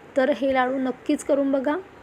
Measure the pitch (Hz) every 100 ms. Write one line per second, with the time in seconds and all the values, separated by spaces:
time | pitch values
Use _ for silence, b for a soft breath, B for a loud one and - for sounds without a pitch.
0 | - - 262 285 269 262 254 269 262 254
1 | - 294 - 285 277 269 269 330 - -